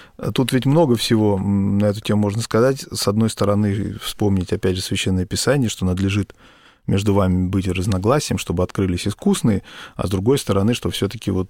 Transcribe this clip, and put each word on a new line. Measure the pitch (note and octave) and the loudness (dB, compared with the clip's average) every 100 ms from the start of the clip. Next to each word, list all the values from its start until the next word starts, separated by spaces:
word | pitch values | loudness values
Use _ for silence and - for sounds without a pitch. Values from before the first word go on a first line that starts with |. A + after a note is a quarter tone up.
| - - | -20 -10
э, | - | -6
тут | G#2+ B2 | -2 0
ведь | C3+ C3+ | 0 2
много | C#3+ B2+ A#2 | 4 4 2
всего, | - A2 G#2+ G2 | 2 2 2 2
м, | G2 G2+ G2 G2+ | 0 0 2 2
на | G#2 | 0
эту | G2+ | 0
тему | - G#2 | -2 0
можно | G#2 G#2+ | 0 -2
сказать. | A2+ A2+ B2+ C3+ - | 0 2 2 0 -6
С | A#2 - | -4 0
одной | G#2 A2+ | 2 0
стороны, | - G2+ G#2 G#2 G2+ G2 G2 | 0 0 2 2 0 -4 -6
вспомнить, | - - G#2 F#2+ F2 | -8 -2 0 2 0
опять | F#2+ F#2+ F#2 | -2 0 -2
же, | |
Священное | - F#2+ G2 F#2 F2+ | -2 -2 0 0 -2
Писание, | F2 - C#3+ A2+ | -2 0 2 0
что | - F#2 | -2 -2
надлежит | F2+ G2 G2+ F#2+ - - - - _ - | 0 0 0 -2 -8 -20 -20 -20 _ -2
между | G2 G#2 | 0 2
вами | G2 F#2 F2+ F2+ | 2 2 2 0
быть | G2 F#2 | 0 -2
разногласием, | F2+ F2 F#2 G#2 D3 - F#2+ | -2 -2 0 2 0 0 -4
чтобы | - F2 | -4 -2
открылись | F#2 - F#2+ F2+ G2+ | -2 0 -2 -2 -4
искусные, | - G3+ G3 A#2+ F#2+ - - - - | -2 0 2 2 0 -4 -20 -14 -6
а | F2+ | -2
с | |
другой | F#2+ G#2 C#3+ | 0 2 0
стороны, | - G2 G#2 A#2+ | 2 0 2 0
что | G2+ | -4
всё-таки | - G2 A2+ - | -2 -4 -4 -4
вот, | F#2 | -2